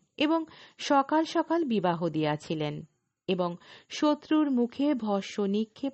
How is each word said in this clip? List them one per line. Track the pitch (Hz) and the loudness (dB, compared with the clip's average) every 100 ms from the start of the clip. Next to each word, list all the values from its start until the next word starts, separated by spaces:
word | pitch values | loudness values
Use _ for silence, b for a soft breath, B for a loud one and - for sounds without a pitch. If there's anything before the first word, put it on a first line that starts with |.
| _ - | _ -2
এবং | 294 330 320 B B B | 0 0 -2 B B B
সকাল | - 277 269 302 | 2 2 4 0
সকাল | 320 339 311 339 294 | 2 0 0 0 0
বিবাহ | 214 180 165 175 | 0 0 0 -2
দিয়াছিলেন | 156 151 151 - 160 151 151 156 _ _ _ - | 0 0 -2 -4 -4 -4 -6 -12 _ _ _ -4
এবং | 185 175 170 B B B | -2 -2 -4 B B B
শত্রুর | - 302 294 - 311 294 | 0 0 0 0 2 2
মুখে | 247 240 - 285 | 2 0 0 0
ভস্ম | 269 214 202 196 - 202 | 0 0 -2 -4 -4 0
নিক্ষেপ | 202 220 - 269 | 0 -2 -6 -8